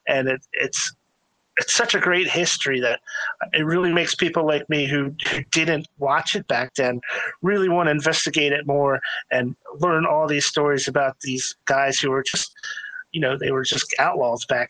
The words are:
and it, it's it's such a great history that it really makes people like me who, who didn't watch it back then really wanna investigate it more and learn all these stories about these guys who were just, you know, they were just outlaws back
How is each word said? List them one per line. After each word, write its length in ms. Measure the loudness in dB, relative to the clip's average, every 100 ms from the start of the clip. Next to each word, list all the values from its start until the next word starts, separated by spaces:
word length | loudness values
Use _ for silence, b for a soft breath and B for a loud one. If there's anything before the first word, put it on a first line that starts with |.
| -2
and 200 | 0 0
it, 140 | -2 -4
it's 380 | -4 -2 -2 -6 -8 _ _ _ _ _ -6
it's 160 | 0
such 200 | 0 2 2
a 40 |
great 280 | 2 2 2
history 520 | 0 0 0 0 0
that 200 | 0 -2 B B B B -2
it 100 | 0
really 300 | 2 2 2
makes 220 | 2 0 0
people 300 | 0 2 2
like 240 | 0 0
me 160 | -2 0
who, 300 | 0 -2 -4 -4
who 140 | -4 -2
didn't 360 | 0 2 0 -4 -4
watch 360 | 0 0 0 -4
it 120 | -2
back 260 | -2 -2 0
then 240 | 0 -2 B B B B
really 280 | 0 2 4
wanna 220 | 4 2
investigate 600 | 2 2 0 0 2 2
it 140 | 2 0
more 340 | 2 2 0 B B -4
and 240 | -2 -2 -6 -14 -2
learn 260 | 2 2 2
all 220 | 2 2
these 180 | 0 0
stories 420 | 0 2 2 0
about 320 | 0 0 -2
these 340 | -6 -4 -6 -6 0
guys 340 | 2 2 2
who 100 | 0
were 140 | 0
just, 300 | -2 -4 -6 B B B B B -8
you 100 | -2
know, 160 | -2 0
they 140 | -2
were 120 | -2
just 300 | 0 -2 -2 0
outlaws 460 | 0 2 0 -2 -2
back 240 | -2 -2